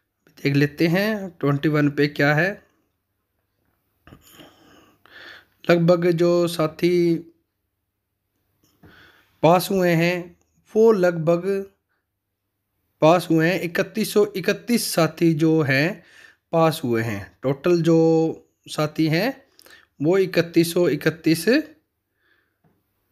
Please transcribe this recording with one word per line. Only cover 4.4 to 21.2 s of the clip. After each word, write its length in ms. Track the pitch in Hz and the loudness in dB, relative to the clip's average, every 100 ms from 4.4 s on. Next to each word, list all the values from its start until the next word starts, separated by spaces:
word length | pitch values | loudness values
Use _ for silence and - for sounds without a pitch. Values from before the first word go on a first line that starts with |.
| - _ _ _ _ _ _ - - - _ _ - | -20 _ _ _ _ _ _ -20 -20 -20 _ _ 0
लगभग 400 | 175 170 175 175 | 2 2 2 2
जो 360 | 165 175 175 170 | 0 0 0 -2
साथी 680 | 170 156 160 175 180 170 165 - _ _ _ _ _ _ _ _ _ _ _ _ _ _ _ - - - _ _ _ | -2 -6 -2 -2 0 0 -2 -6 _ _ _ _ _ _ _ _ _ _ _ _ _ _ _ -20 -20 -20 _ _ _
पास 260 | 151 180 - | 2 2 2
हुए 200 | 196 180 | -2 0
हैं 460 | 165 170 180 175 - _ _ _ 214 | 0 0 -2 -8 -18 _ _ _ 2
वो 160 | 226 | 4
लगभग 800 | 208 180 170 156 175 185 196 196 _ _ _ _ _ _ _ _ _ _ _ _ - | 4 2 0 0 -2 -2 -6 -8 _ _ _ _ _ _ _ _ _ _ _ _ 0
पास 280 | 156 175 170 | 2 2 2
हुए 180 | 165 165 | 0 0
हैं, 120 | 185 | -2
इकतीस 520 | 175 170 190 - 208 | -4 -6 -6 -4 -2
सौ 200 | 214 208 190 | 0 0 -2
इकतीस 580 | 180 202 - 233 - | -4 -4 -2 -4 -2
साथी 400 | - 156 - 170 | -2 -2 0 0
जो 280 | 156 160 160 | 2 2 2
हैं 400 | 139 135 156 214 - - - _ _ | 0 0 -2 -4 -16 -20 -20 _ _
पास 280 | 165 165 160 | 0 0 0
हुए 180 | 123 113 | -2 -2
हैं। 360 | 113 101 92 _ | -4 -8 -12 _
टोटल 400 | 131 143 180 175 | -6 -2 0 0
जो 680 | 160 165 165 160 160 - - _ - | 2 2 4 2 0 -6 -16 _ -14
साथी 380 | - 151 156 156 | -6 -6 -2 -2
हैं 380 | 160 233 269 _ _ - - _ - | 0 -2 -6 _ _ -20 -20 _ -6
वो 160 | 147 196 | -2 0
इकतीस 540 | 185 175 170 165 170 | 0 -2 -2 0 0
सौ 160 | 180 175 | 2 0
इकतीस 560 | 151 160 160 | 0 -2 -2